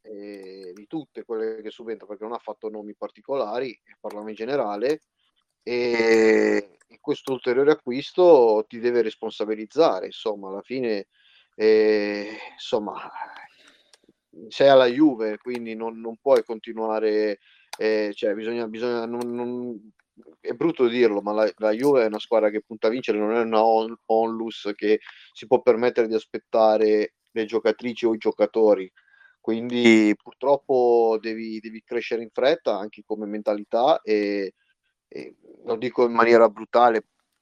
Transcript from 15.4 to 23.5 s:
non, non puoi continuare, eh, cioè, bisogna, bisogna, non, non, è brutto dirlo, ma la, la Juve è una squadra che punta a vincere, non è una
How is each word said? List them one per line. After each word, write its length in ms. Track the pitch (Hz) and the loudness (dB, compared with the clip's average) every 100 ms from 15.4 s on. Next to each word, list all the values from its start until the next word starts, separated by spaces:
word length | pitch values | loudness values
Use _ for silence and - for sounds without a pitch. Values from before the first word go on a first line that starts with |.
| 127 123 113 110 | -8 -10 -8 -8
non, 240 | 113 113 | -10 -10
non 160 | 117 113 | -12 -4
puoi 200 | 139 127 107 | 2 2 0
continuare, 920 | 110 117 110 110 110 107 107 107 98 _ _ _ - | -10 -12 -8 -4 -2 0 0 -2 -6 _ _ _ -4
eh, 340 | 110 107 104 | -2 0 -2
cioè, 200 | 101 110 | -4 -4
bisogna, 320 | 104 110 117 110 | -4 -6 -6 -8
bisogna, 380 | 110 123 120 117 | -6 -4 -4 -6
non, 280 | 120 120 120 | -8 -8 -8
non, 560 | 120 123 123 107 107 _ _ _ - _ | -8 -8 -10 -12 -18 _ _ _ -20 _
è 120 | - | -10
brutto 340 | 117 165 160 120 | -4 -2 2 0
dirlo, 340 | 123 113 101 | 4 2 0
ma 120 | 101 | -2
la, 180 | 107 107 - | 0 0 0
la 140 | 107 | -2
Juve 320 | 110 143 135 | 0 2 2
è 40 | 110 | 2
una 120 | 107 | -2
squadra 300 | - 113 107 | -2 2 2
che 120 | 107 | -2
punta 260 | - 113 110 | -8 -4 -2
a 20 | |
vincere, 280 | 127 120 107 | -2 -2 -2
non 180 | 107 117 | -2 -2
è 60 | |
una 220 | 113 | 0